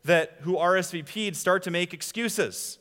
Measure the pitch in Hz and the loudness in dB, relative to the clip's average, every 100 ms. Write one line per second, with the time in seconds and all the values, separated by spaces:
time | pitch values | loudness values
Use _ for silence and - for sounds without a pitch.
0 | 147 170 151 - 151 180 175 185 175 175 | 6 4 4 -6 -2 2 4 4 0 -6
1 | 143 214 208 160 - 180 180 175 175 165 | -8 -4 -4 -2 2 2 2 -2 -2 -6
2 | - 220 233 - 131 - - - | -8 -4 -2 0 -2 -2 -10 -12